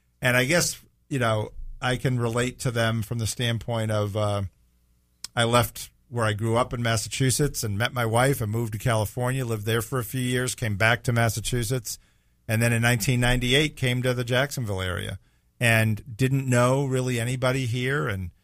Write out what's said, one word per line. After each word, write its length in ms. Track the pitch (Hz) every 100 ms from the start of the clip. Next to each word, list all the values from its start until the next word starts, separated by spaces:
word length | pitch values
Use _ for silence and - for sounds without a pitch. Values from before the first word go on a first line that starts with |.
| _ _
And 160 | 127 123
I 80 | 127
guess, 340 | 170 160 - - _ _
you 100 | 139
know, 300 | 117 110 107 - - -
I 160 | 127 127
can 200 | 139 127
relate 420 | 117 113 123 123
to 120 | 135
them 300 | 117 113 113
from 180 | 107 117
the 80 | 110
standpoint 640 | - 120 113 - 117 110
of, 240 | 107 104 104
uh, 280 | 104 101 98 - _ _ _ _ _ _ - -
I 80 |
left 480 | 117 120 110 - - _ _
where 180 | 120 110
I 80 |
grew 220 | 107 113 113
up 180 | 123
in 80 | 123
Massachusetts 800 | 117 113 - - 131 - 147 -
and 160 | 110 101
met 160 | 120
my 120 | 123 117
wife 340 | 113 131 131
and 100 | 110
moved 220 | 113 120
to 80 | 104
California, 680 | 127 113 104 - 123 131 123
lived 200 | 110 107
there 160 | 113
for 180 | 110 131
a 60 | 113
few 160 | 131
years, 340 | 123 127 127 -
came 220 | 117 98
back 260 | 110 117
to 100 | -
Massachusetts, 840 | 120 117 110 - 123 110 127 - - _ _ _ _ -
and 140 | 110
then 100 | 117
in 80 | 117
nineteen 380 | 117 120 - 123
ninety-eight 560 | 120 123 123 131 151 -
came 260 | 127 123
to 120 | 127
the 100 | 123
Jacksonville 580 | 120 123 139 - 113 95
area 380 | 92 90 104 98 - _ _ _
and 400 | 120 113 110 107 - 110
didn't 320 | 131 135 135
know 380 | 123 123 135 143
really 340 | 131 127 123
anybody 460 | 113 127 127 131 127
here, 420 | 120 127 143 147
and, 240 | 98 87 -